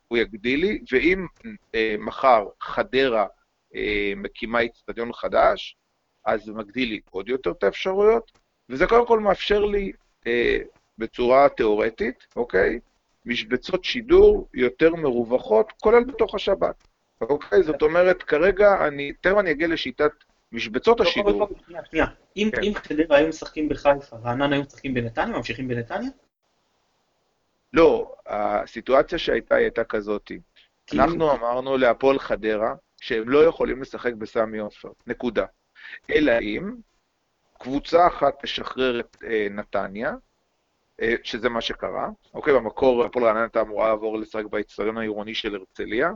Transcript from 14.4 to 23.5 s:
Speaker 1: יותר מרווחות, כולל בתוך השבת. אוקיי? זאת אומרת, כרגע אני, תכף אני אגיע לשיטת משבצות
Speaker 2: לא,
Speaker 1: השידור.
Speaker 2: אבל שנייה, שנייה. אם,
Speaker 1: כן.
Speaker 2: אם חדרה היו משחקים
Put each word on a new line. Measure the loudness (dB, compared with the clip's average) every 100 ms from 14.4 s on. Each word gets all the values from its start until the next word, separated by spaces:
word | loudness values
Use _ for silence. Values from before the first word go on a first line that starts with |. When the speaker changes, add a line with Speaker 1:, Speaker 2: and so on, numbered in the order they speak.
| -2
Speaker 1:
יותר | -2 -2 2 2
מרווחות, | 2 -2 -2 0 -2 2 2 0 -2
כולל | 4 4
בתוך | 4 0 -2
השבת. | -2 -2 0 -2 -6 _ _ _ -8
אוקיי? | -4 -4 2 2
זאת | 2 2
אומרת, | 2 4 4 2
כרגע | 0 2 2 6 6 6 2
אני, | -2 -8 -2
תכף | 0 2
אני | 2
אגיע | 0 -2
לשיטת | -2 -4 0 0 0 _ _ _
משבצות | -10 -6 0 4 4
Speaker 2:
לא, |
Speaker 1:
השידור. | 2 2 0 0
Speaker 2:
אבל | -2 -6 -16
שנייה, | -18 -6
שנייה. | -2 -2 -4 _ -4
אם, | -2
Speaker 1:
כן. | 0
Speaker 2:
אם | -2
חדרה | -4 -4 -2 4 4
היו | 4
משחקים | -2 -10